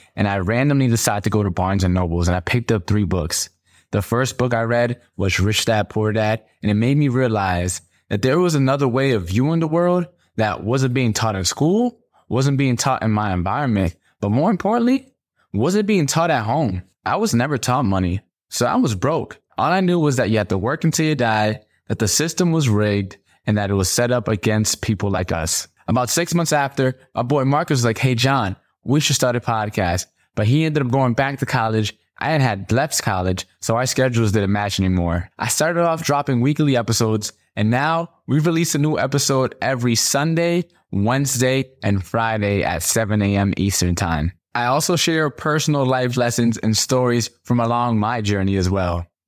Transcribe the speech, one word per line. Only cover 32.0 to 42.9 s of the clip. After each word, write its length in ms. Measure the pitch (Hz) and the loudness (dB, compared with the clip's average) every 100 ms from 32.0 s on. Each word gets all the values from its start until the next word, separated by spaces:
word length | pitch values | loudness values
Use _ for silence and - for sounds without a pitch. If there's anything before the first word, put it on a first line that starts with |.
| _ - | _ -8
I 120 | 135 | -2
had, 100 | 156 | 0
had 320 | 127 98 95 | 0 0 0
left 280 | 117 151 - | 0 0 -2
college, 420 | - 95 92 92 - _ | -2 0 0 -2 -6 _
so 160 | - 113 | -2 -2
our 100 | 127 | 0
schedules 460 | - 131 117 107 | 0 0 2 2
didn't 180 | 104 98 | 2 2
match 300 | 101 104 95 | 0 -2 0
anymore. 500 | 95 90 85 87 - - | 0 2 0 -2 -6 -6
I 80 | - | -4
started 380 | - 156 170 | -2 0 0
off 180 | 170 165 | 0 0
dropping 380 | 160 143 139 120 | 0 -2 0 0
weekly 360 | 131 151 147 123 | 0 2 2 2
episodes, 560 | 110 110 110 110 - - _ | 0 0 0 0 -4 -12 _
and 160 | 107 104 | -2 0
now 400 | 123 151 165 170 _ - | 2 0 -2 -6 _ -2
we 140 | 143 | 0
release 340 | 165 165 170 | 2 2 0
a 40 | 139 | 0
new 200 | 151 110 | 0 0
episode 560 | 131 139 - 135 127 - | 0 0 0 0 0 -2
every 320 | 120 131 123 | -4 0 0
Sunday, 680 | 113 - 139 156 165 170 175 - _ _ | 0 0 0 0 0 0 0 -4 _ _
Wednesday, 760 | 98 107 135 139 123 127 135 135 _ | -2 0 2 0 0 2 0 -2 _
and 200 | 107 98 | -2 -2
Friday 600 | 90 113 113 110 101 101 | -2 -2 0 0 0 0
at 180 | 62 85 | -2 -2
seven 400 | - | -2